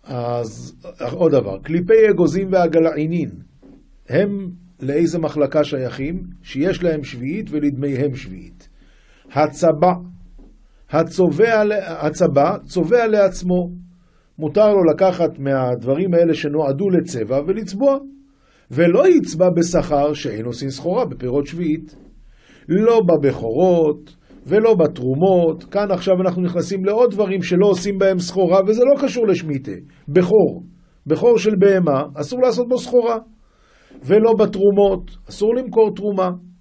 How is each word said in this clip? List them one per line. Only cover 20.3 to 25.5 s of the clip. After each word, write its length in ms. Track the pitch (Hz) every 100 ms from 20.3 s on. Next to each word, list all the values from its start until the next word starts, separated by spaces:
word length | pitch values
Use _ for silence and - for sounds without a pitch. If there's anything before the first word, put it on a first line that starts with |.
| 107 117
עושים 220 | 120 139
סחורה 360 | 131 165 202
בפירות 420 | 214 127 127 135 143
שביעית, 500 | 165 170 160 - - - - - _ _ - -
לא 320 | 180 220 233
בבכורות 1160 | 180 160 139 123 113 120 185 175 156 151 - _ _ - 127
ולא 280 | 196 226
בתרומות. 920 | 202 151 - 127 135 185 185 165